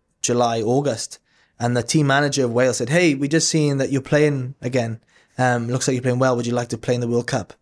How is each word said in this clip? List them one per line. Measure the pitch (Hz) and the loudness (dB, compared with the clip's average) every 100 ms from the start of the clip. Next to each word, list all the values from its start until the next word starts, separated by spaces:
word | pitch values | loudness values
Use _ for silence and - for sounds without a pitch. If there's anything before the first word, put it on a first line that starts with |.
| _ _ | _ _
July, | - 120 120 113 | -2 0 0 0
August. | 110 131 143 110 - - _ _ _ - | 0 0 0 -2 -8 -16 _ _ _ -6
And | 120 123 | -2 -2
the | |
team | 113 160 139 | 0 2 2
manager | 135 143 139 123 | 2 2 0 0
of | |
Wales | 117 127 113 | 2 2 0
said, | 120 | 0
"Hey, | 170 175 135 | 2 2 2
we | 139 | 0
just | 160 160 | 0 2
seen | 160 147 139 | 0 2 0
that | 131 | 0
you're | 135 | -2
playing | - 147 151 139 127 - | 0 2 2 0 -6 -8
again. | 123 127 117 113 _ _ _ - | -4 -2 -2 -6 _ _ _ -2
Um, | 127 120 117 | 0 0 -2
looks | 131 - | -2 0
like | 127 | 0
you're | |
playing | 127 123 | 0 2
well. | 131 120 | 2 0
Would | 120 | 0
you | |
like | 120 120 | -2 -4
to | 113 | -6
play | - 123 | -2 -2
in | |
the | 120 | 0
World | 120 120 | -2 -2
Cup? | 127 101 - | -4 -6 -16